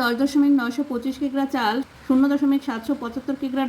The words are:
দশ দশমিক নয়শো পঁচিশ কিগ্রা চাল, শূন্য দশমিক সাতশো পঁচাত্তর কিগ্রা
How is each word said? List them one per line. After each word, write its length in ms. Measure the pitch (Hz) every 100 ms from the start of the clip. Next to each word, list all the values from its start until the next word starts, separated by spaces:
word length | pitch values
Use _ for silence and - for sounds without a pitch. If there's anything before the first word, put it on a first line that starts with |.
দশ 120 | 240 233
দশমিক 320 | 277 285 285 277
নয়শো 220 | 240 240 285
পঁচিশ 240 | 240 262 262
কিগ্রা 240 | 285 269 269 269
চাল, 180 | 220 233 269 - -
শূন্য 160 | 262 277
দশমিক 300 | 285 277 277 277
সাতশো 240 | 226 226 277
পঁচাত্তর 340 | 233 247 269 269
কিগ্রা 220 | 277 262